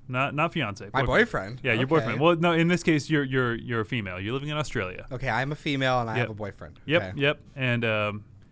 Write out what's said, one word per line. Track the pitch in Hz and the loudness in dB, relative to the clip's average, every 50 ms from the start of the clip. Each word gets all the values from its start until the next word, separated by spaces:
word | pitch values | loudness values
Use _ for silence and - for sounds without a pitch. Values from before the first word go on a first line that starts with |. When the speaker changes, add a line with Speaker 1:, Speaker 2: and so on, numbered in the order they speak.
| - - | -10 -4
Speaker 1:
not, | 127 127 135 131 - | -2 -2 0 0 0
not | 147 160 165 - | 0 0 0 0
fiance, | 175 131 104 95 - 101 98 - | -2 -2 -2 -4 -6 -8 -4 -2
Speaker 2:
My | 131 135 | 0 2
Speaker 1:
boyfriend. | |
Speaker 2:
boyfriend? | 123 131 190 240 233 - 120 95 98 123 127 - | 4 4 4 4 2 0 -4 -6 -6 -8 -4 -2
Speaker 1:
Yeah, | 131 113 | 0 2
your | 117 131 | 2 2
Speaker 2:
Okay. | 131 | 2
Speaker 1:
boyfriend. | 160 156 - 131 - 127 | 2 2 2 2 0 4
Well, | 147 170 175 | 4 4 6
no, | 165 170 175 165 | 6 4 4 4
in | 160 165 | 4 4
this | 170 180 170 - | 4 2 2 2
case, | - 160 147 123 - | 2 2 2 2 0
you're, | 156 147 143 | 0 0 0
you're, | 131 131 131 127 120 117 | 0 0 0 2 2 0
you're | 117 - 123 120 113 107 | -2 -4 -2 -2 -2 -2
a | |
female. | - 131 120 101 95 90 92 | -2 -2 -4 -4 -4 -6 -6
You're | 95 107 127 | -4 -4 -4
living | 139 143 147 | -4 -4 -4
in | 151 | -4
Australia. | 151 151 - - 117 95 90 92 - - - 131 | -4 -4 -4 -4 -4 -4 -4 -6 -10 -12 -10 -10
Speaker 2:
Okay, | 120 - 123 | -6 -2 -2
I'm | 110 117 131 139 151 | 0 0 0 -2 -4
a | |
female | - - 151 143 135 135 131 127 123 | -4 -2 -2 0 2 2 2 2 2
and | 117 113 | 0 0
I | 110 | 0
Speaker 1:
Yep. | 113 120 | -2 -2
Speaker 2:
have | 110 | -2
a | 110 | -4
boyfriend. | 104 107 98 - - - 76 - - - | -6 -8 -10 -10 -10 -14 -16 -16 -12 -4
Speaker 1:
Yep, | 135 147 175 98 | 0 0 0 0
Speaker 2:
Okay. | 92 - 143 | 0 -2 -2
Speaker 1:
yep. | 135 143 151 - - - - | 0 0 0 -2 -6 -14 -8
And, | 131 131 123 120 117 117 | -4 -2 0 0 2 2
um, | 113 107 107 104 107 101 104 104 - - - - - | 0 0 0 0 -2 -2 -4 -8 -14 -20 -20 -20 -20